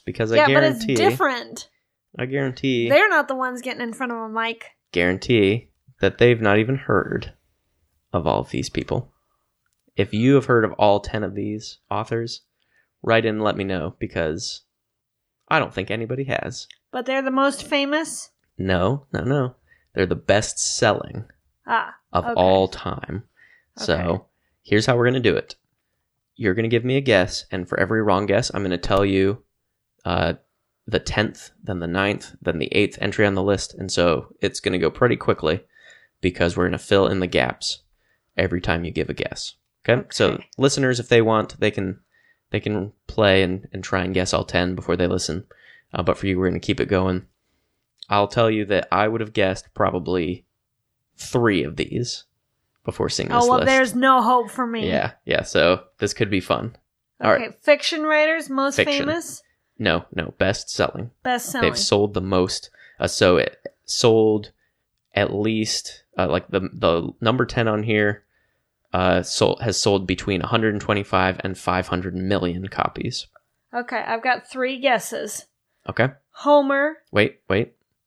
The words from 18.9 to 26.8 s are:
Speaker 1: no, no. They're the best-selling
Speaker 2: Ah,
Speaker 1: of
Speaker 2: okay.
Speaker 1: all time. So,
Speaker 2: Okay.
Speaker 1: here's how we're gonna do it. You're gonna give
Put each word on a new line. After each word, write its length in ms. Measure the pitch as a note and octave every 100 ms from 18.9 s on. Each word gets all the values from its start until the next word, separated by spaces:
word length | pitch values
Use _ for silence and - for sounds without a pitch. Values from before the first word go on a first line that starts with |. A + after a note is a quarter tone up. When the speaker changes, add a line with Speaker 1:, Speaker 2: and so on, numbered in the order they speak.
| C#3 -
Speaker 1:
no, 80 | -
no. 320 | G#2+ C#3+ B2+ - _ _ _
They're 100 | -
the 120 | F#2 E2
best-selling 1080 | - G2+ A2 - - - A2+ G2+ - - - _ _ _ -
Speaker 2:
Ah, 280 | A3+ - - _
Speaker 1:
of 120 | -
Speaker 2:
okay. 100 | A#3+
Speaker 1:
all 320 | - - F#2+ F#2+
time. 540 | - - - - F#2+ - _ _ _ _ -
So, 180 | - D#2
Speaker 2:
Okay. 280 | F2 F#2 - _ _ _
Speaker 1:
here's 220 | - G#2 A#2
how 100 | A#2+
we're 80 | A#2+
gonna 140 | C3
do 160 | A2 A#1+
it. 180 | - - _ _ _ _ _ _ _
You're 200 | - G#2
gonna 140 | G2 A2+
give 160 | A#2